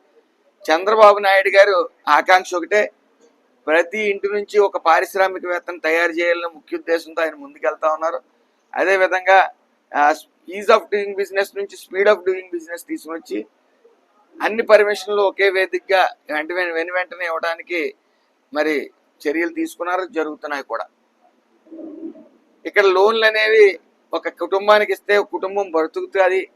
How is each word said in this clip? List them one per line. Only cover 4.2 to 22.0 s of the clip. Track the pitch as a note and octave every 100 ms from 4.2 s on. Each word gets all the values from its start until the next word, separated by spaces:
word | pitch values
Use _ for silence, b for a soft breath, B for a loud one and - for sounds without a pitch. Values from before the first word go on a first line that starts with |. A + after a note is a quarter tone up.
| G3
నుంచి | G#3 G3+ G#3
ఒక | G3 F3+
పారిశ్రామికవేత్తను | E3 E3+ F#3 G3 F#3+ F#3 F3+ F3 F3 F3
తయారు | D#3+ E3 E3+
చేయాలనే | E3 F3 E3+ E3+ D#3+
ముఖ్య | - F3
ఉద్దేశంతో | E3 E3 D#3+ D#3+
ఆయన | D#3+ D3+
ముందుకెళ్తా | C#3 D3 D#3 D3+ D#3
ఉన్నారు. | D#3 D#3+ E3+ - _ _ _ _ -
అదేవిధంగా, | E3 F#3+ F#3 F#3 F#3 F#3+ E3 - _ _ _ C#3
ఆ, | D3 D#3 - _ -
ease | F#3+ G3+
of | A3+
doing | - G#3 G3+
business | G3 G3 G3 G3 G3
నుంచి | G3+ F#3
speed | - F#3 G3+
of | G#3+
doing | F3+ F#3 F#3
business | F3 D#3+ E3+ -
తీసుకొచ్చి | D#3+ D3+ E3 - G3 - _ _ _ _ _ _ _ _ -
అన్ని | F3 A3
పర్మిషన్లు | - G#3+ G#3 G3+ - G#3
ఒకే | G3 F#3+ G3
వేదికగా | F#3 F#3 F3+ - F#3+ E3+ - -
వెంట | D3+ D#3
వెన్-, | F3+ F3
వెను | E3 F3
వెంటనే | F3+ F3+ F3 F3
ఇవ్వడానికి | E3 E3+ E3 E3 F3 C#3+ - _ _ _ _ _
మరి | D3 D3+ D3 G#2+ - _ _ D3+
చర్యలు | D#3 E3+
తీసుకున్నారు, | D#3 D#3+ - E3+ F#3 F3+
జరుగుతున్నాయి | D#3+ D#3 D3+ D3+ C#3+
కూడా. | C3 A2+ - _ _ _ _ _ _ _ D#4 D#4+ D#4 -